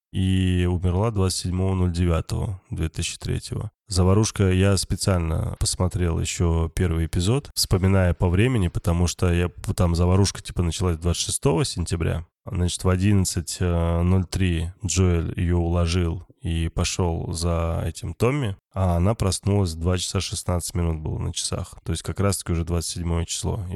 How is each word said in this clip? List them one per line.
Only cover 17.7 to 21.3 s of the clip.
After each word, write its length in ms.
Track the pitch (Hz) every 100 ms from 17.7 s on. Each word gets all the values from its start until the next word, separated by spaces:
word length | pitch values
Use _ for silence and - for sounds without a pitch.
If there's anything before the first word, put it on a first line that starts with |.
| 85 87
этим 280 | - 87
Томми, 420 | 82 117 147 117 92 _
а 220 | 95 92 85
она 180 | 92
проснулась, 600 | 117 95 90 98 101 92
два 220 | 80 85 90
часа 220 | - 98
шестнадцать 540 | - - - 90 -
минут 240 | 87 85 80
было 180 | 78 85
на 140 | 87